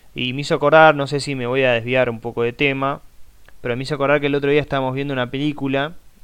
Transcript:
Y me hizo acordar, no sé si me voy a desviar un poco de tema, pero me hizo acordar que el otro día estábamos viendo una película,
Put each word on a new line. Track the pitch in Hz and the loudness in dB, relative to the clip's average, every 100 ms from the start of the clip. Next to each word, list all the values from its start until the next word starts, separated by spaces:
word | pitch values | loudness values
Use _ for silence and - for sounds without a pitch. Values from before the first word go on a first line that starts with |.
| - - | -16 -8
Y | 127 | -6
me | 135 | -6
hizo | 143 147 | -2 0
acordar, | 147 160 160 143 | 6 8 8 6
no | 135 | -2
sé | 143 | -4
si | 143 135 | -4 -6
me | 120 | -2
voy | 135 | 0
a | 131 | 2
desviar | 117 120 127 123 | 2 0 0 0
un | 110 | -2
poco | 120 113 | -8 -4
de | 120 | -4
tema, | 120 143 135 135 151 - - - - - - | 0 -2 0 -4 -6 -12 -20 -20 -20 -20 -10
pero | - 120 | -6 -6
me | |
hizo | 135 151 | -4 -2
acordar | 139 147 | 0 2
que | 143 | 2
el | 143 | 0
otro | 139 | 2
día | 147 | 0
estábamos | 135 139 131 131 | 0 -4 -2 -4
viendo | 143 | -4
una | 131 123 | -4 -4
película, | 135 151 143 135 135 151 - - - | -4 -4 -4 -4 -2 -4 -8 -20 -20